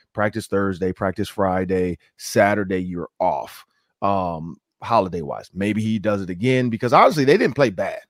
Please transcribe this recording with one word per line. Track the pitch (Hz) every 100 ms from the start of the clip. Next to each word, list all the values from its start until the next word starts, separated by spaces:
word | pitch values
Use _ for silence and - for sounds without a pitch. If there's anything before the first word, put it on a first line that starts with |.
| _
practice | - 104 107 -
Thursday, | 98 98 87 92
practice | 92 98 90 95
Friday, | - 95 92 92 92 90 82 _ -
Saturday, | - 117 101 104 95 92
you're | 90 87 - -
off, | 90 71 - - - _ _ -
um, | 101 98 90 82 82 - _ -
holiday-wise. | - 113 92 85 71 53 -
Maybe | 90 101 104
he | 110 110
does | 107 101
it | 92
again, | 90 123 131 123
because | 110 123
honestly, | 151 262 160 135
they | 190
didn't | 226 143
play | 127
bad. | 90 95 -